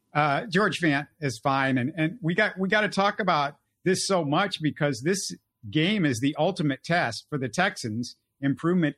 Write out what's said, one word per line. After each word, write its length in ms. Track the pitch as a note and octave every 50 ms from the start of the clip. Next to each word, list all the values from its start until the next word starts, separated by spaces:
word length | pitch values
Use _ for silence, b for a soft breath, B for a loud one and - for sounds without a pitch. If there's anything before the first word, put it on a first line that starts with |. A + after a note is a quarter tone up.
| _ _ -
Uh, 320 | D3+ D3+ D3+ C#3 D3+ A#3+
George 320 | A3+ D#3 F#3 G#3+ G3 D#3 -
Fant 260 | F3 D#3 C#3 C#3 D3+ - _ _
is 180 | D3+ C#3 - -
fine, 380 | - C#3+ C3+ C3+ C3+ C3+ C3
and, 160 | C3 A#2+ D#3 -
and 220 | - D#3 E3 - -
we 140 | F3 D#3 F3+
got, 240 | G3 G#3+ G3+ G#3 F#3+
we 80 | F#3+
gotta 220 | F#3+ G#3 G#3+ G#3+ G3
talk 300 | - G3 G3 G3+ G3+ -
about 360 | G#3+ F3+ E3+ D3 C#3+ C#3+ D3+ - _ _ _ _ -
this 200 | E3+ F#3 F#3 -
so 180 | - G3 F3+ D#3+
much 360 | C#3 C#3+ F3 G3+ G3 - -
because 400 | D#3 D3 - - D#3+ C#3+ C#3 G#2+
this 320 | B2+ E3 G3+ F#3+ - - F3+ - _ _ _ _ - G#2
game 340 | G2 D#3 D#3 F#3 A3 G#3 E3+
is 140 | D3 B2+ G#2+
the 160 | C3 C#3 D3+
ultimate 460 | C#3 D#3 F#3 F#3 - D#3 D3 C3+ - -
test 420 | - E3 F3 D#3 A#2+ G#2+ - -
for 100 | _ D3+ C#3
the 100 | C3+ A#2
Texans' 680 | - - F3+ G3+ - - - A#2 G#2+ A#2 A#2+ - - _ _ _ _ _
improvement 560 | C#3 C#3 C3+ - - E3 F3+ F#3 E3 C#3+ C#3